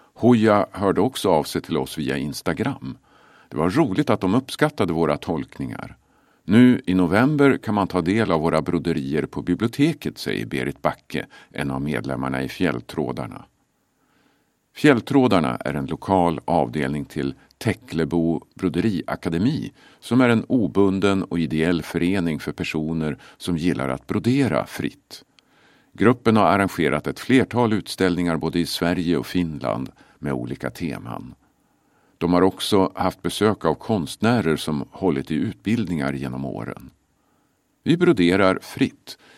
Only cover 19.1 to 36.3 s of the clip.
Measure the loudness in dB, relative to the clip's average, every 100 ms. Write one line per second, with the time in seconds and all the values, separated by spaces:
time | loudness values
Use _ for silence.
19.1 | -8 -4 -2 0 -2 -6 -14 -20 _ -2
20.1 | 2 4 2 2 0 2 4 4 4 2
21.1 | 0 -2 -2 -2 0 2 0 0 0 2
22.1 | 0 0 -4 -6 -6 -4 -4 -2 -2 -2
23.1 | -4 -10 -10 -4 0 0 0 0 -4 -4
24.1 | -2 2 2 2 0 -2 -4 -8 -8 -18
25.1 | -20 -20 _ _ _ _ _ _ 0 2
26.1 | 4 4 4 6 4 2 0 0 0 -4
27.1 | -6 2 2 4 0 0 0 -4 0 0
28.1 | 2 0 0 0 -2 -2 0 0 0 0
29.1 | 0 -2 -2 -2 -4 -4 -4 -6 -12 _
30.1 | _ -6 -6 -6 -8 -8 -6 -8 -8 -10
31.1 | -12 -14 -20 _ _ _ _ _ _ _
32.1 | -4 0 4 4 2 0 2 2 0 -4
33.1 | -4 -6 0 0 2 0 -2 -2 -2 -4
34.1 | -2 0 2 2 -2 -2 -4 -6 -4 -2
35.1 | 0 -2 -4 -4 -6 -4 -2 -2 -4 -4
36.1 | -4 -6